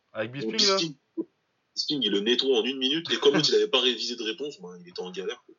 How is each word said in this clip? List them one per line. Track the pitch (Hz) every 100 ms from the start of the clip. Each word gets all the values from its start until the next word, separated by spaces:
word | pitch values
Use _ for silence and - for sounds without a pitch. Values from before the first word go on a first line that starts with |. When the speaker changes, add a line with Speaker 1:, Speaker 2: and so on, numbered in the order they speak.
| _
Speaker 1:
Avec | 110 110
Speaker 2:
Donc, | 131 220
Speaker 1:
Bisping, | 220 202
là ? | 196
Speaker 2:
Bisping, | 170 147 _ - - _ _ _ _
Bisping, | - - 147
il | 113
le | 101
nettoie | 104 123 135 123
en |
une | 117 135
minute, | 131 151 165
et | 175
comme | 143
Speaker 1:
<laughs> |
Speaker 2:
l'autre, | 147 147
il | 113
avait | 107
pas | 127
révisé | 123 117 117
de | 123
réponse, | 110 107 147 113
ben, | 90 90
il | 87
était | 92
en | 92
galère, | 92 92 -
quoi. | -